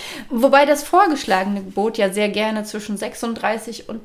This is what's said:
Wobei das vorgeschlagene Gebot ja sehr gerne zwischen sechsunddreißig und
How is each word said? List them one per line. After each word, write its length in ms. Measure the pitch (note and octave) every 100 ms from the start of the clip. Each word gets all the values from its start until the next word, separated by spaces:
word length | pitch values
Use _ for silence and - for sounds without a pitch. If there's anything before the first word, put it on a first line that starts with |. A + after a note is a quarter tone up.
| - C#4+ -
Wobei 380 | A#3 C4 C4+ D4
das 180 | C#4+
vorgeschlagene 800 | - F4+ G4+ C#4 - F#3 G3 G3+
Gebot 340 | F#3+ - A3 A3+
ja 160 | G3
sehr 160 | G3 G#3
gerne 340 | G3 G#3+ G#3+
zwischen 360 | G#3+ G#3 G#3 G3
sechsunddreißig 920 | A3+ - A#3 A3 G#3 A3 A#3 G#3+ -
und 140 | A3